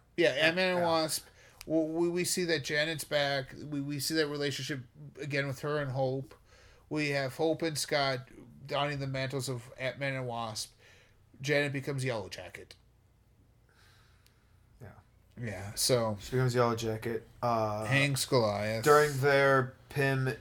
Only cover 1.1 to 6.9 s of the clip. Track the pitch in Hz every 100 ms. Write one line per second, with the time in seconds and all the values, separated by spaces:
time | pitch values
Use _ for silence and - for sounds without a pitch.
1.1 | - - - - - - 160 156 160 170
2.1 | 175 175 - 175 156 131 147 156 160 -
3.1 | 147 143 139 135 - 147 147 139 143 139
4.1 | 160 147 147 143 139 135 139 - - 147
5.1 | - 143 139 139 127 147 151 139 135 131
6.1 | 135 135 - _ - - - -